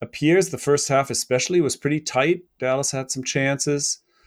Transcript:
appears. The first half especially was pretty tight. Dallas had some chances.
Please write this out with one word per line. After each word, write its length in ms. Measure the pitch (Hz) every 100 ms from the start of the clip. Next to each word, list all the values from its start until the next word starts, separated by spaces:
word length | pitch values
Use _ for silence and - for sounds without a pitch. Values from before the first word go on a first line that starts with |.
appears. 480 | 120 - 147 180 180
The 100 | 131
first 300 | - 143 -
half 220 | 139 135
especially 500 | 117 - 127 - 180
was 160 | 147 -
pretty 240 | 143 151
tight. 420 | 156 127 147 180 - _
Dallas 320 | 131 131 135
had 180 | 135 131
some 140 | 131
chances. 760 | 127 139 135 139 - 147 143 - _ _